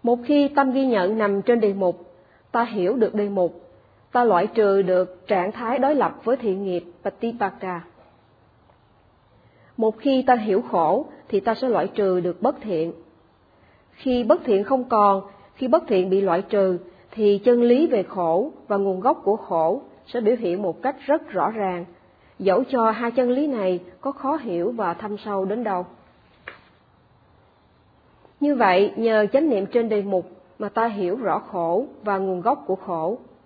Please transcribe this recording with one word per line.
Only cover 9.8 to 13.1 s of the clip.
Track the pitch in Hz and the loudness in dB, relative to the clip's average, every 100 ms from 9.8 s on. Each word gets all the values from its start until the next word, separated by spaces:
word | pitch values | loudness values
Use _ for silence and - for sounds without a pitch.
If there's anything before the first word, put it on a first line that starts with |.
| 220 214 | -2 0
khi | 285 262 262 | 2 2 4
ta | 240 | 2
hiểu | 214 196 240 | 2 0 0
khổ | 190 160 208 311 - - | 0 2 2 -2 -14 -4
thì | 202 | -2
ta | 208 220 | -2 -2
sẽ | 262 | 0
loại | 196 185 | 0 0
trừ | - 196 180 | 0 0 0
được | 180 170 | -2 -2
bất | 240 302 | -2 -2
thiện. | 220 165 165 - - | -6 -4 -4 -8 -20